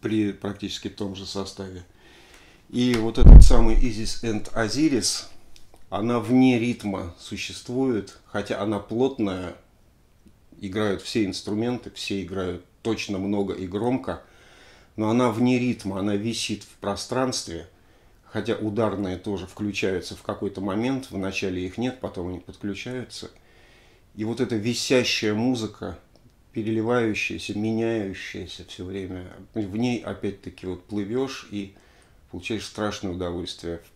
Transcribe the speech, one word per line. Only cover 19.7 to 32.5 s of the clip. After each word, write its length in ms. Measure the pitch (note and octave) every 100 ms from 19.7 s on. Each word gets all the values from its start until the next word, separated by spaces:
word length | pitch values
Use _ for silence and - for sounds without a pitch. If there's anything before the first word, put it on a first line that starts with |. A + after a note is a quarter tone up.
| G2 G2+ F#2 - F#2
в 60 |
какой-то 400 | - G2+ G#2 F#2
момент, 460 | G2 G2 A#2+ C3+ C3
вначале 560 | G2 F#2+ F#2+ G2 F2+ F#2
их 120 | -
нет, 220 | B2 B2+
потом 300 | - - F2+
они 100 | F2+
подключаются. 920 | - - G#2 F#2+ - B2+ A2+ - - - _ - - - - - _ -
И 80 |
вот 160 | G#2+ A#2
эта 160 | B2 A2+
висящая 800 | G#2+ A#2 - B2+ A#2+ - A2
музыка, 680 | G#2+ A#2+ B2 G#2+ - F#2+ F2+ - - - _ _
переливающаяся, 1040 | - G#2+ A2 A2 B2 A2+ G2+ - - - G2+
меняющаяся 1040 | G#2+ A2 A#2 A2+ G2 F#2 - F#2+ F2+ - F2+
все 200 | - F#2
время, 440 | G2 F#2 F#2 F#2 - F#2+
в 220 | A2+ G2+ G#2
ней 260 | B2 A#2+
опять-таки 680 | - F#2+ G#2 G2+ - - F#2
вот 180 | F2+ -
плывешь 640 | G#2 G2+ A#2+ C3+ C3 -
и 240 | G#2 G2 - - - - - -
получаешь 360 | F#2+ -